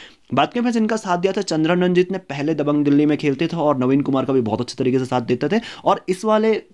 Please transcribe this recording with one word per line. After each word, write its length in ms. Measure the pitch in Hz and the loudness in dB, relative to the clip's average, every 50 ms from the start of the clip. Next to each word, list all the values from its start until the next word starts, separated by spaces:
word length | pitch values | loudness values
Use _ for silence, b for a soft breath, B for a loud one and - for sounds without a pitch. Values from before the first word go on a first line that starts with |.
| B B B B _ - - | B B B B _ -2 0
बात 200 | 143 - 156 - | 0 0 0 0
करें 80 | 240 | -2
फ्रेंड्स, 160 | 233 247 233 | -2 0 0
इनका 180 | 233 220 214 226 | 0 0 0 -2
साथ 200 | 220 196 190 175 | -4 -2 -2 -2
दिया 140 | 170 180 190 | 0 0 -2
था 100 | 190 214 196 | -2 -2 -4
चंद्रन 400 | - 165 156 156 160 180 180 180 | -2 -2 0 0 2 2 2 2
रंजीत 280 | 180 180 175 180 180 | 2 4 2 2 2
ने, 60 | 190 185 | -2 -8
पहले 340 | - - 139 143 143 156 160 | -8 -10 -8 -4 -4 -2 -2
दबंग 280 | 147 143 147 147 147 143 | 0 0 0 0 2 2
दिल्ली 200 | 143 143 143 151 | 4 4 4 4
में 120 | 147 147 | 4 2
खेलते 300 | 139 - 147 135 - 165 | 0 0 -2 -2 -2 -2
थे 100 | 160 170 | -4 -2
और 200 | 170 147 151 143 | 0 0 0 0
नवीन 240 | 127 123 127 139 143 | 2 2 2 2 2
कुमार 240 | 135 143 139 135 127 | 2 0 0 0 0
का 80 | 139 135 | 0 0
भी 80 | 131 | 0
बहुत 200 | 117 107 107 113 | 0 0 -2 -2
अच्छे 140 | 120 - - | -4 -6 -6
तरीके 240 | - 127 123 127 131 | -2 0 0 0 0
से 60 | 127 | 0
साथ 160 | - 131 123 117 | 0 -2 -2 0
देते 240 | 113 127 123 143 | -2 -2 -2 0
थे। 120 | 151 196 233 B B B B B | 0 0 -2 B B B B B
और 200 | 160 190 - - - | 0 0 0 -2 -4
इस 140 | 185 185 - | -6 -2 0
वाले 280 | 214 214 214 220 220 214 214 - _ | 0 2 2 2 2 0 0 -4 _